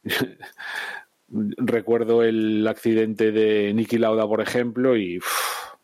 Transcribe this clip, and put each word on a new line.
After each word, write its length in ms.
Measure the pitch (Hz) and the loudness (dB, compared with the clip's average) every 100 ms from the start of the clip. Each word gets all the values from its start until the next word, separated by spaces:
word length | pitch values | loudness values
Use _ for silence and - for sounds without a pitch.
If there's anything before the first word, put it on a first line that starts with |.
<laughs> 1200 | - - 127 - - - - - - - - _ _ | -8 -4 -4 -8 -20 -16 -12 -10 -10 -12 -18 _ _
recuerdo 920 | 110 104 - 127 117 113 117 113 117 | -4 -4 -2 -2 0 0 0 2 2
el 440 | 113 110 110 107 110 | 4 2 0 2 0
accidente 640 | 107 117 110 110 107 110 | 0 0 2 2 2 2
de 400 | 110 107 107 104 | 4 4 2 2
Niki 240 | 110 110 117 | 0 0 0
Lauda, 280 | 113 110 107 | 2 2 0
por 140 | 110 | 0
ejemplo, 560 | 104 123 120 117 131 117 | 0 -2 -2 0 2 2
y, 220 | 90 90 | 0 -4
uf, 560 | - - - - - - | -4 -4 -4 -6 -12 -18